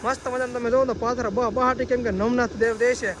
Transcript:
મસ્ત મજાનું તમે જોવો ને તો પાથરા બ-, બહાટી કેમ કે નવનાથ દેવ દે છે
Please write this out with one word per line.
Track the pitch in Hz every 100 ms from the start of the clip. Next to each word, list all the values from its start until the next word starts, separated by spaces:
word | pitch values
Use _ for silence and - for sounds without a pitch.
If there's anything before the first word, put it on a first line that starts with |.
મસ્ત | 233 262 262
મજાનું | 254 254 247
તમે | 240
જોવો | 254 262
ને |
તો | 233
પાથરા | 233 247 220 196
બ-, | 240 226
બહાટી | 254 247 254
કેમ | 247
કે | 233
નવનાથ | 190 220 247 233 214
દેવ | 226 220
દે | 240 247
છે | 214 165